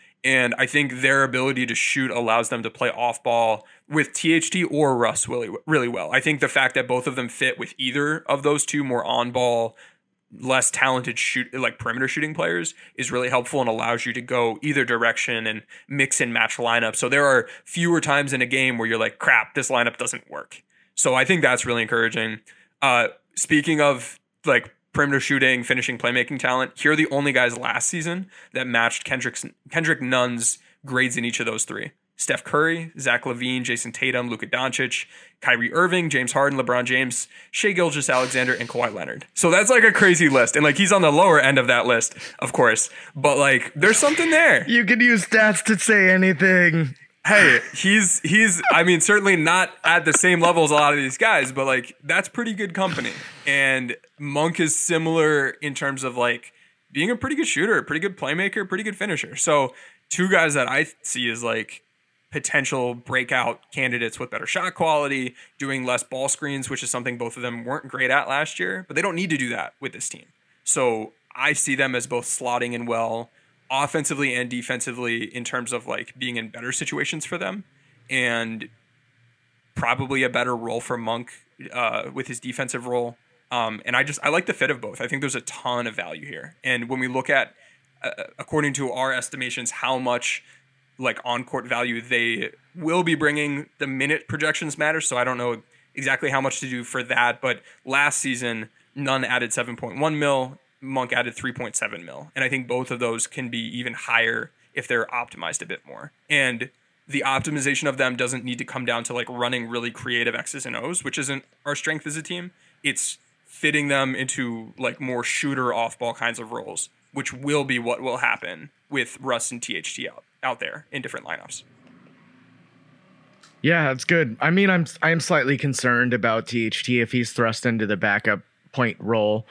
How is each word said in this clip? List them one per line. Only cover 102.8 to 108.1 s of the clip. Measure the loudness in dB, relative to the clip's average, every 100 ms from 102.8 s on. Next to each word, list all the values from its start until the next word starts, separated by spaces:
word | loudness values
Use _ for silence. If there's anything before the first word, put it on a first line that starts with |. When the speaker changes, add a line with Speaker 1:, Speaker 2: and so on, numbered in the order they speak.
| -4
Speaker 1:
of | -4
those | -4 -4 -6
can | -8 -8
be | -8
even | -8 -8 -8
higher | -8 -2 2 2 -2 -8 _ _
if | -10 -2
they're | -2 -2
optimized | -6 -8 -8 -8 -8
a | -8
bit | -12 -14
more. | -18 -18 _ -2
And | 0 0 -2 -8 _ _ _ -8
the | -4
optimization | 0 -2 -2 -2 0 0 -2
of | 0
them | -2